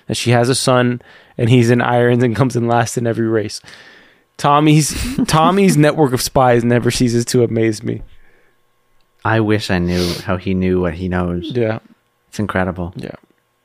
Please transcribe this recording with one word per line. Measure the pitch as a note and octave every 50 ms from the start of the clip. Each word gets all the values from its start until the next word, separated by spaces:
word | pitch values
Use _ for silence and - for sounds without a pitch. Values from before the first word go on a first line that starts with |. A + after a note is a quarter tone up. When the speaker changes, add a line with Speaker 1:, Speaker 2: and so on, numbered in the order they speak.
| _
Speaker 1:
that | - A#2
she | - - -
has | B2 A#2+ A#2+ B2
a | C3+
son | - - C3+ B2+ B2 B2 B2 A#2+ A#2+ - - - - _ _ _
and | - B2 A2+
he's | B2+ B2+ A#2 A#2
in | B2 A#2+
irons | B2 B2 B2 A#2+ A#2+ A#2+ B2 A#2+
and | B2+ B2 A2
comes | G#2+ C#3 B2+ A#2+
in | B2 A#2 A#2
last | A#2 A#2 A#2 - -
in | B2+ A#2 A#2
every | A2 A2+ A2+
race. | A2 A2+ A2 G#2 G#2 - - - - - - - - - - _ _ _ _ _ _ _
Tommy's, | - - C#3+ C#3+ D3 D3+ D#3 D3+ D#3 D3 - - - - A#3+ C4
Speaker 2:
<laughs> | - B3+
Speaker 1:
Tommy's | - - D#3+ D#3+ E3+ F#3 G3+ G3 F#3 D#3
network | D3 D3+ D3 - D3+ D#3 B2+
of | B2+ A#2+
spies | - - - C#3 C3 B2 A#2+ A#2+ A2+
never | A#2+ A#2+ A#2+ A2+ A#2+
ceases | - - B2+ A#2+ A2+ A#2+ A#2
to | - - B2
amaze | A#2 A2 A2+ A2+ A2+ A2+ G#2+ G#2
me. | A#2 A#2+ A#2 A2+ - - - - - - _ _ _ _ _ _ _ _ _ _ _ _ _ _ _ _ _ _
Speaker 2:
I | _ A2 A2 A2+
wish | A2 G#2 G#2+ G#2 - -
I | F#2+ F2+
knew | F2 F2 F2+ F2+ F2+ F2 E2+ - -
how | - F#2 F2+
he | - G2 F#2+
knew | F#2 F#2 F#2 F#2 F2+
what | F2+ E2+ D#2+
he | F2 F#2
knows. | F2+ F2+ F2+ F2+ F2 F2 F2 - D#4 C3
Speaker 1:
Yeah. | B2 A#2 A2 A2 A#2 - _ _ _ _ _ _ _ _ _
Speaker 2:
It's | - -
incredible. | G#2 F#2 - F#2 F#2 F#2 F2 F#2 F2 E2+ F#2
Speaker 1:
Yeah. | - - - - - _ _ _ _ _ _ _ _ _